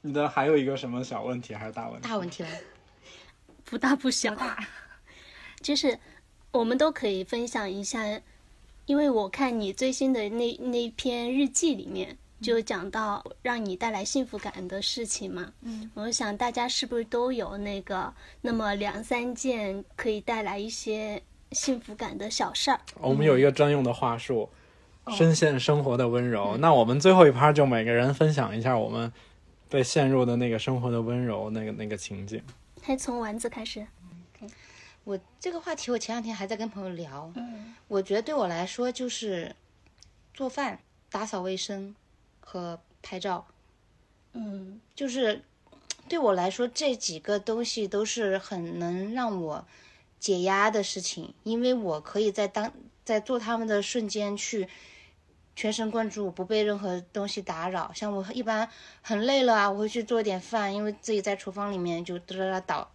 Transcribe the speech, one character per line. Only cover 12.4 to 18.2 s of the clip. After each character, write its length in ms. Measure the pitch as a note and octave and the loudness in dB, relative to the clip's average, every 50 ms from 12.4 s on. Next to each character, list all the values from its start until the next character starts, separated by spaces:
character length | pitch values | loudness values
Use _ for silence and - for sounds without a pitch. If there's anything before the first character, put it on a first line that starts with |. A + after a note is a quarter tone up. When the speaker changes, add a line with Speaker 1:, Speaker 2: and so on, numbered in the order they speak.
Speaker 3:
就 200 | A3 B3 A#3 A3+ | -2 0 0 0
讲 300 | A3 - A#3 F#3 E3+ G3 | 2 0 -4 -4 -4 -4
到 340 | F#3 A3 A3 G#3+ G3+ G#3 - - - - - | -4 -2 -2 0 -2 -4 -6 -12 -16 -8 -4
让 220 | B3 A#3+ A#3+ A3 | -4 -2 -2 -2
你 120 | G3+ F#3 | -4 -4
带 160 | F#3 - A#3 A3 | -2 -2 -2 -2
来 120 | F#3+ G3 | -2 -4
幸 220 | - - C#4 C4 | -2 0 0 -2
福 100 | A#3+ - | -2 -6
感 300 | G#3 - G#3 - F#3+ F#3+ | -8 -8 -8 -8 -8 -10
的 160 | F3+ F#3+ G3 G3+ | -6 -6 -4 -4
事 240 | - - B3+ A#3 | -4 -2 -4 -4
情 260 | G#3 - - - F#3+ F3+ | -4 -4 -6 -6 -6 -6
嘛。 200 | F3 F3+ - - - | -8 -8 -10 -12 -14
Speaker 2:
嗯。 280 | - A#3 A3+ A3 A3 A3 - | -12 -10 -10 -10 -12 -12 -10
Speaker 3:
我 160 | A3 G#3 A#3 | -8 -6 -4
想 260 | A3+ - B3 G#3 G#3 | -2 -2 -2 -2 -2
大 140 | G3+ B3 A#3+ | 0 0 0
家 180 | A#3 B3 A#3+ B3 | 0 0 -2 0
是 160 | B3+ - - | 0 -2 -2
不 140 | A#3+ B3 A#3+ | -2 -2 -2
是 60 | A3+ | -2
都 260 | G#3+ - A#3+ A#3+ B3+ | 0 0 0 0 0
有 260 | C4 A#3 G3 E3 G3+ G3+ | 0 -2 -4 -4 -6 -6
那 220 | G3+ G3+ G3+ G3 F#3+ | -6 -6 -6 -6 -6
个， 300 | - - F#3 - - - - | -6 -4 -4 -4 -6 -8 -14